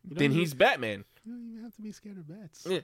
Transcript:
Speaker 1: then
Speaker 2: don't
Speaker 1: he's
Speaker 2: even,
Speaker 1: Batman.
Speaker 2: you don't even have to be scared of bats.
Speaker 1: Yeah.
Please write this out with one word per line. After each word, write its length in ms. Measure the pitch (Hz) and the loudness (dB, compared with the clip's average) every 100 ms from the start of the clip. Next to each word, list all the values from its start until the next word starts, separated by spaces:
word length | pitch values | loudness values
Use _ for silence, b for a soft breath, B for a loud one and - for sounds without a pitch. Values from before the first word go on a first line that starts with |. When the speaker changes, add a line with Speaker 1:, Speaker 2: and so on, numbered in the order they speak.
| - | -10
Speaker 1:
then 140 | 143 143 | 2 4
Speaker 2:
don't 100 | 151 | 4
Speaker 1:
he's 100 | 170 | 2
Speaker 2:
even, 80 | 131 | 6
Speaker 1:
Batman. 460 | 226 196 113 98 - _ | 6 6 -2 -4 -10 _
Speaker 2:
you 60 | 226 | -16
don't 160 | 240 233 | -14 -14
even 120 | 226 | -14
have 120 | 233 | -16
to 60 | 214 | -12
be 100 | 214 | -12
scared 260 | - 208 190 | -12 -14 -14
of 100 | 151 | -14
bats. 380 | 196 190 - 160 | -16 -18 -14 -4
Speaker 1:
Yeah. 100 | 180 | -4